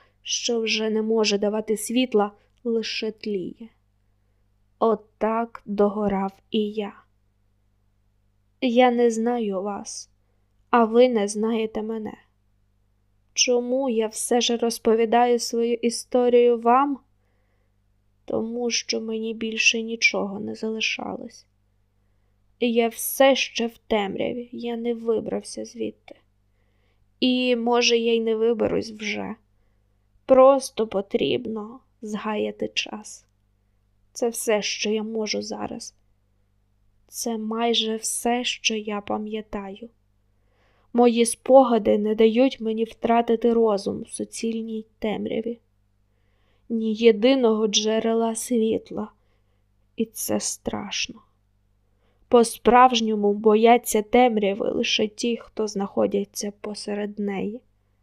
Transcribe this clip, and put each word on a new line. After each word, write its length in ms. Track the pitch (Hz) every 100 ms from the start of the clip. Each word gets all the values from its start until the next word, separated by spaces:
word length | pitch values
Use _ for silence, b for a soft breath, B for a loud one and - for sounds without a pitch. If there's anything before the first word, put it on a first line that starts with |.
| b b
що 400 | - - - 233
вже 280 | 220 214 220
не 120 | 220
може 360 | 220 226 208 202
давати 400 | 208 220 214 208
світла, 540 | - 233 254 208 202 - b b
лише 480 | 240 226 214 - 220
тліє. 580 | 214 220 202 170 - 226 _ _ _ _ _ _ _ _ _ _ -
Отак 840 | 226 208 _ - 214 226 233 - -
догорав 680 | 202 208 202 208 190 196 - _
і 200 | 220 208
я. 220 | 214 202 - _ _ _ _ _ _ _ _ _ _ _ _ _ _ _ - 262
Я 240 | 233 254
не 200 | 240 240
знаю 500 | 226 233 240 208 190
вас, 480 | 202 202 220 - - _ _ _ _ _ -
а 160 | 240 220
ви 240 | 233 254
не 180 | 226 202
знаєте 540 | 208 220 226 220 220
мене. 320 | 220 226 214 - _ _ _ _ _ _ _ _ _ _ _
Чому 560 | - - 247 240 254 269
я 180 | 226 214
все 340 | - - 240
ж 160 | 233 233
розповідаю 800 | 233 233 233 226 226 233 247 240
свою 340 | - 233 233
історію 880 | 240 233 233 - 247 247 240 240 233
вам? 400 | 226 254 285 269 _ _ _ _ _ _ _ _ _ _ _ _ -
Тому 460 | 220 226 233 240
що 300 | 226 - 226
мені 320 | 220 220 226
більше 480 | 226 226 220 - 226
нічого 580 | 226 233 - 196 196 202
не 160 | 214 220
залишалось. 920 | 220 220 - - - 190 233 - _ _ _ _ _ _ _ _ _ _ _ -
Я 280 | 247 233 233
все 480 | 226 - - 269 254
ще 320 | - - 233
в 100 | -
темряві, 720 | - 220 196 214 233 240 240
я 260 | 233 233 233
не 160 | 233
вибрався 720 | 226 226 220 220 202 - - 220
звідти. 500 | 233 214 - - - _ _ _ _ _ _ _ _ _ -
І, 360 | 254 254 254 240
може, 420 | 233 240 240 233
я 160 | 226
й 60 | 233
не 160 | 226 220
виберусь 560 | 226 220 208 - 220
вже. 440 | 214 214 208 196 214 _ _ _ _ _ _ _ _ -
Просто 640 | 262 262 277 - - 220
потрібно 920 | 196 202 240 - 240 233 220 208 254 _ _ 214
згаяти 600 | 208 214 208 214 208 214
час. 580 | - - 214 214 - _ _ _ _ _ _ _ _ _
Це 160 | - 240
все, 320 | 233 - 208
що 280 | 196 - 208
я 140 | 220
можу 380 | 214 226 214 202
зараз. 520 | 214 208 214 233 - _ _ _ _ _ _ _ _ _ _ _ _
Це 300 | - 240 226
майже 580 | 220 226 233 226 220 220
все, 480 | - - 240 240
що 320 | 247 - - 220
я 260 | 214 208
пам'ятаю. 880 | 202 214 214 214 208 208 196 202 233 _ _ _ _ _ _ _ _ _ _
Мої 320 | 240 240 233 233
спогади 720 | - - 262 247 226 214 214
не 180 | 214 220
дають 460 | 226 220 269 -
мені 220 | 220 220
втратити 680 | 226 - 233 233 233 226 233
розум 480 | 233 220 202 196 202
в 80 | 226
суцільній 760 | - 208 - 226 226 226 220 220 -
темряві. 600 | 220 202 208 226 233 233 _ _ _ _ _ _ _ _ _ _ -
Ні 240 | 226 220
єдиного 760 | 214 233 208 247 269 233 214 220
джерела 680 | 214 214 220 226 226 226 226
світла. 760 | - 240 220 220 - 190 214 _ _ _ _ _ _ _ _ -
І 100 | 226
це 340 | - - 208
страшно. 840 | - - - 208 202 - - 226 _ _ _ _ _ _ _ _ _ _ -
По-справжньому 1080 | 240 226 - - 247 254 233 220 214 202
бояться 680 | 208 220 214 226 240 - 214
темряви 680 | 208 240 254 214 202 196 -
лише 360 | - 233 - 214
ті, 300 | - 240 233
хто 300 | - - 214
знаходяться 840 | 202 196 - 202 202 202 - 208 202
посеред 580 | 214 208 - 208 208 208
неї. 420 | 202 190 190 233 _ _ _ _